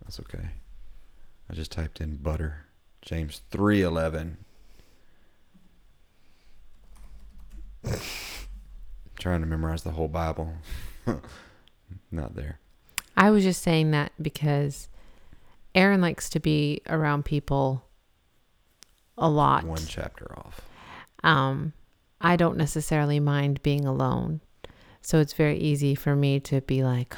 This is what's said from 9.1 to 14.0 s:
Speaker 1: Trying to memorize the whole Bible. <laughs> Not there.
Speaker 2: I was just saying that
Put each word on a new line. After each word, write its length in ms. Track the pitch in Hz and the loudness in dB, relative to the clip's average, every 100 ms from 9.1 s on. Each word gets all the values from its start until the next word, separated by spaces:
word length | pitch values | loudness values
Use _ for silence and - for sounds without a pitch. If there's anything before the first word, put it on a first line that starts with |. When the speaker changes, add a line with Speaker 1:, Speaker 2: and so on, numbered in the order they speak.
| - | -6
Speaker 1:
Trying 220 | 90 87 | -2 0
to 80 | 82 | 0
memorize 360 | 80 80 80 | 0 0 -2
the 80 | 80 | -4
whole 180 | 80 80 | -4 -2
Bible. 460 | 82 82 80 80 80 | -2 -2 -4 -6 -8
<laughs> 560 | - - - - - 135 - - - - _ _ - 92 - | -10 -10 -10 -8 -4 -6 -8 -20 -20 -20 _ _ -20 -20 -10
Not 240 | 82 62 - | -8 -8 -8
there. 240 | 71 - _ _ _ - - - | -10 -12 _ _ _ -14 -2 6
Speaker 2:
I 140 | 196 | 8
was 140 | 214 | 8
just 180 | 190 175 | 6 2
saying 300 | - 160 156 | 4 4 6
that 200 | 151 | 2